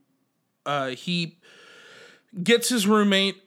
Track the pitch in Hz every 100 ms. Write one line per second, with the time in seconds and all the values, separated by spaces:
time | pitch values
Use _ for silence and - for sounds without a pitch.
0 | _ _ _ _ _ _ 139 143 131 123
1 | - 175 165 - _ - - - - -
2 | - _ _ - 180 233 233 247 196 214
3 | 202 196 196 185